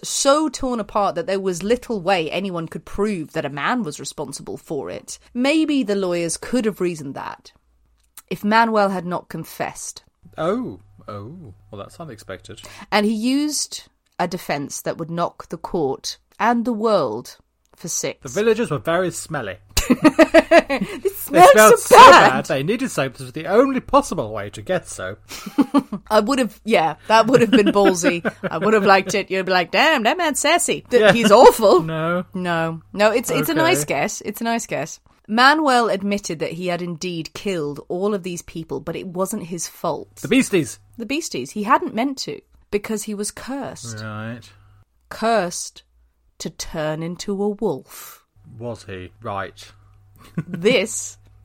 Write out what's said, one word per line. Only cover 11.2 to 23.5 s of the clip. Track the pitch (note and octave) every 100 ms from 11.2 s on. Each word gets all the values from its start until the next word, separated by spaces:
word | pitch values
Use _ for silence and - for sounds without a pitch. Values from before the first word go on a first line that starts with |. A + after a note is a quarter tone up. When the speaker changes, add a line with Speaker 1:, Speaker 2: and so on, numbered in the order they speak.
| A2 F3+ B2 - _
Speaker 2:
well, | G2+
that's | - -
unexpected. | D#3+ A2 - F#2 - G#2+ - - -
Speaker 1:
And | G#3 G#3
he |
used | G#3+ B3 C#4 D4+ C#4 - - - _ _ -
a | F3
defense | F3+ - C#3+ C#3 -
that | D#3+ C#3+
would | E3
knock | E3+ E3+ - -
the | E3+
court | - F3+ C3+ - - - _ -
and | A3 A#3+ A#3+
the |
world | G#3+ A3+ G3 B2 A2 - - _ _ _ _
for | F3
six. | - C#3 -
Speaker 2:
The | C3 E3
villagers | A3+ G#3+ G3+
were | C3+
very | E3 E3+ F3+
smelly. | - - D3 G2+ F#2 - - -
<laughs> | - D4 - D4+ D#4+ -
Speaker 1:
They | E4 - C4+
Speaker 2:
They | G3 D#4+ G4
Speaker 1:
smelled | - - C#4 C#5
Speaker 2:
smelled | A4 A4 A4+
Speaker 1:
so | - -
Speaker 2:
so |
Speaker 1:
bad. | C5 D#4+ G3+
Speaker 2:
bad, | C3+ C#3+
they | C#3
needed | D3+ B3 B3+
soap. | - C3+
This | C3+
was | B2+
the | D#3
only | D#3+